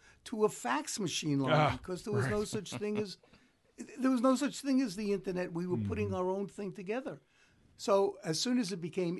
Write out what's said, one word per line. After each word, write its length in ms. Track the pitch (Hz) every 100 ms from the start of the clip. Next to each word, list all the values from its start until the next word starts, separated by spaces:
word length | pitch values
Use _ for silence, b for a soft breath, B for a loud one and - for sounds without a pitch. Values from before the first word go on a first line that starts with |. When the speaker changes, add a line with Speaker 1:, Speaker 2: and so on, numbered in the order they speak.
| b b
Speaker 1:
to 200 | - 214
a 40 | 214
fax 500 | - 240 269 302 -
machine 400 | 180 - 156 139
line 120 | 135
Speaker 2:
Ah, 260 | 151 147 -
Speaker 1:
'cause 200 | - 175
there 80 | -
was 120 | -
Speaker 2:
right. 80 | 131
Speaker 1:
no 120 | 208
such 280 | 214 220 175
thing 240 | 123 208 208
as, 180 | 208 - _ b b b _ - - -
there 120 | 254
was 100 | 262
no 160 | 254 254
such 240 | 285 -
thing 200 | 277 262
as 120 | 262
the 180 | 180 208
internet. 400 | 196 190 180 180
We 140 | 170 180
were 120 | 117
putting 300 | 104 - 208
Speaker 2:
Mm-hmm. 80 | 190
Speaker 1:
our 120 | 185
own 180 | 190 196
thing 260 | - 202
together. 480 | 185 185 233 262 147 _ b b b b b
So 400 | - 196 196 -
as 160 | - 160
soon 200 | 247 247
as 140 | 196
it 80 | 190
became 380 | 170 - 175 180